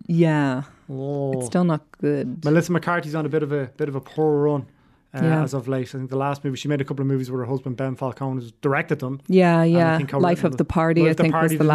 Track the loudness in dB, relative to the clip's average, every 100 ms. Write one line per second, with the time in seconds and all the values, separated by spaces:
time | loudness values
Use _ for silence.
0 | -2 2 4 2 0 -2 -8 -16 -14 -10
1 | -6 -4 -2 -4 -2 0 2 0 -6 -4
2 | -2 -2 -4 -4 2 2 2 -2 -2 -4
3 | -4 -4 -2 -2 -2 -4 -4 -6 -6 -6
4 | -8 -2 0 2 2 0 -4 _ _ _
5 | _ -2 2 2 0 -2 -4 -4 -4 -8
6 | -6 -2 -2 -4 -6 -4 -2 -2 -2 -2
7 | -2 -2 -2 -6 -4 -4 -4 -6 -6 -4
8 | -6 -6 -6 -6 -8 -6 -2 0 -2 -4
9 | -6 -8 2 4 6 4 4 4 4 2
10 | 0 0 2 2 0 0 0 2 2 4
11 | 4 4 2 2 2 2 4